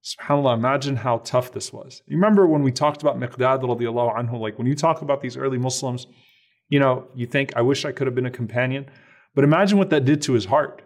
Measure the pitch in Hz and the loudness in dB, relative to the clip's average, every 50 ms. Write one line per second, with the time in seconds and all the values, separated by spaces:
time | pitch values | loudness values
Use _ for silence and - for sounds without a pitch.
0 | _ - - - - - 147 143 139 131 120 113 117 127 139 139 135 143 135 117 | _ -14 -14 -14 -2 0 0 2 2 0 0 0 0 0 0 0 -2 -4 -6 -4
1 | 104 127 117 117 - - - 127 127 - - - - - - 113 - - - - | -2 -2 -2 -2 -4 -2 -2 -2 -2 -2 -10 -12 -12 -12 -14 -16 -18 -18 -20 -20
2 | _ _ 143 160 190 220 214 202 190 165 156 147 139 135 127 - 147 151 143 147 | _ _ 0 2 2 4 6 6 6 6 4 2 2 0 0 2 0 0 0 0
3 | 151 147 127 123 127 120 - 123 127 127 135 131 131 123 120 113 120 117 113 120 | -2 -2 0 0 -6 -8 -4 -2 0 2 2 0 0 -2 -2 -2 -2 -2 0 0
4 | 120 120 107 113 123 117 117 117 110 110 104 - 117 123 143 147 - 165 156 160 | 0 0 0 -2 -4 -4 -4 -4 -6 -6 -6 -2 -2 -2 0 2 2 0 0 0
5 | 156 143 139 139 143 131 120 135 135 135 131 123 123 123 123 - 143 127 123 120 | 0 -2 -2 -2 -2 -10 -8 -4 -4 -2 -2 -2 -4 -4 -4 -4 -6 -6 -6 -8
6 | - _ _ _ _ _ _ _ _ _ _ _ _ _ 147 143 139 135 127 123 | -10 _ _ _ _ _ _ _ _ _ _ _ _ _ 2 4 4 4 2 0
7 | - - - 127 120 120 - 143 139 131 - - 120 131 143 135 - 147 123 - | -4 -14 -10 -10 -8 -2 -2 -2 -2 0 0 0 2 2 2 0 -4 -8 -4 -2
8 | 139 131 120 127 127 127 127 - 120 104 110 123 127 127 131 139 135 - - - | -4 -2 0 -2 -4 -4 -6 -6 -8 -4 -2 -2 -2 -2 -2 -6 -8 -12 -20 -20
9 | _ _ _ _ _ _ _ 143 139 147 156 170 202 196 208 196 190 190 - 147 | _ _ _ _ _ _ _ 4 4 6 6 4 4 4 4 2 4 4 2 2
10 | 131 127 151 147 - - 131 113 98 95 131 151 143 - - - - | 4 2 2 2 2 0 0 0 0 2 2 2 2 0 -8 -16 -20